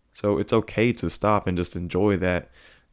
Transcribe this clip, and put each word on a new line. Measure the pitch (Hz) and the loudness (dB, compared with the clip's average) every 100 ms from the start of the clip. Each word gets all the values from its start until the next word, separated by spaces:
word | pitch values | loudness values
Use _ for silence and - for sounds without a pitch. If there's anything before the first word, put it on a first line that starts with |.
| _ | _
So | - 104 85 | -4 0 0
it's | 104 | 2
okay | 117 - - 120 | 0 0 0 0
to | 117 85 | 0 -4
stop | - 104 104 - | -2 0 2 0
and | 90 | -2
just | 87 87 | -4 -6
enjoy | 87 90 104 95 | -4 0 2 2
that, | 90 87 - - - - _ | 0 -2 -4 -16 -20 -20 _